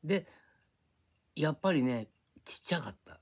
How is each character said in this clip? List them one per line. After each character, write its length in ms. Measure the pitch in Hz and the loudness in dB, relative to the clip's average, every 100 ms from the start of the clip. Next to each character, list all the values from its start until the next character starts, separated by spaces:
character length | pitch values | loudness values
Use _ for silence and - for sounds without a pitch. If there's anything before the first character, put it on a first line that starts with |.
で、 240 | 156 190 - - _ _ _ _ _ _ _ _ _ - | 0 -2 -2 -20 _ _ _ _ _ _ _ _ _ -2
や 160 | 151 | -2
っ 80 | 156 | 0
ぱ 140 | 190 | 2
り 100 | 165 | 4
ね、 240 | 127 120 110 _ _ - - | 2 0 -4 _ _ -20 -14
ち 140 | - | -12
っ 20 | |
ち 100 | - | -4
ゃ 60 | 170 | -4
か 100 | 117 | -4
っ 40 | 98 - | -12 -20
た。 140 | - | -20